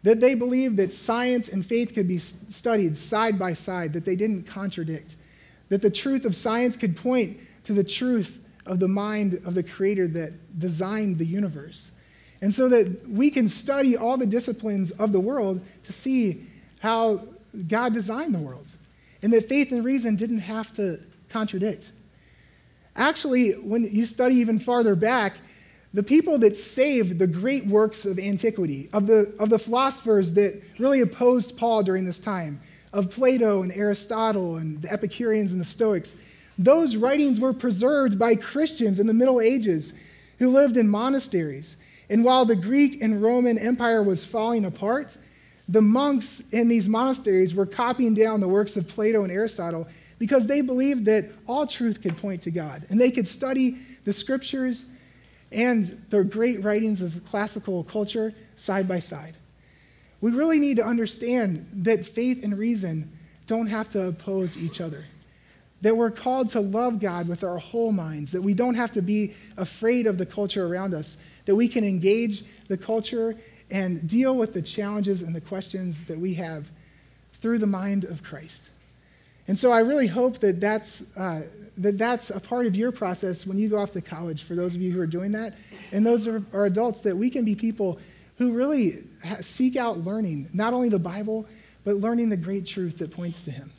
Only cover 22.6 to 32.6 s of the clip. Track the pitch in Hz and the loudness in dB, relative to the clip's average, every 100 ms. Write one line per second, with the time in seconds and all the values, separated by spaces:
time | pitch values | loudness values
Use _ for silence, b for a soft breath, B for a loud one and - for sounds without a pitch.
22.6 | b b b - 269 311 294 254 233 185 | b b b 0 0 0 0 4 4 2
23.6 | - 226 214 208 226 - 247 254 226 220 | -2 0 2 0 0 2 4 4 4 0
24.6 | - 240 226 185 214 254 202 - B B | 0 2 4 4 2 2 0 -4 B B
25.6 | B B B 196 202 302 330 294 220 208 | B B B -4 4 4 6 6 4 4
26.6 | - - 285 262 185 170 185 165 220 269 | -6 0 2 2 0 2 2 2 -2 -2
27.6 | 202 208 214 214 202 190 196 196 233 214 | 2 4 2 0 -6 -4 -2 0 0 0
28.6 | 170 135 143 208 202 220 208 - 214 220 | -4 -4 -4 -2 4 6 4 0 2 2
29.6 | - 240 269 262 233 208 180 170 202 202 | 2 2 2 0 2 2 4 2 2 0
30.6 | B - 254 277 226 - 247 247 - - | B -2 2 4 2 4 4 4 0 -2
31.6 | 233 220 190 185 185 170 - 190 160 143 | 2 2 2 0 -2 -6 -6 -6 -6 -10